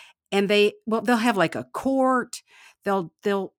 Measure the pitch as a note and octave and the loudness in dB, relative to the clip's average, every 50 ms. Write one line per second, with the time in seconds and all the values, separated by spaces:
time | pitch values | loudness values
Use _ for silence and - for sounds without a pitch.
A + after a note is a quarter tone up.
0 | - - _ _ _ _ - G3 G3+ F#3+ G#3 G#3 G#3 G#3 G3+ - _ A3+ G#3+ A3+ | -20 -20 _ _ _ _ -2 0 0 2 4 4 4 2 0 -4 _ -4 -4 -2
1 | G#3 A3 B3 A3+ A3 B3 G#3+ G3 E3+ D#3+ - A2 - - - - - C4+ C4+ C4+ | 0 0 0 2 2 0 2 2 0 0 -2 -6 -10 -10 -10 -6 -4 -2 0 2
2 | C4 C4 C4 B3 - B3 - - - _ _ - - - _ _ _ G3+ G3 G3 | 2 2 2 0 -2 -4 -10 -18 -20 _ _ -20 -20 -20 _ _ _ -2 -2 -2
3 | F3 D#3 - _ - G#3 G3+ G3 F#3+ - - | -4 -6 -12 _ -4 -2 -2 -2 -4 -6 -12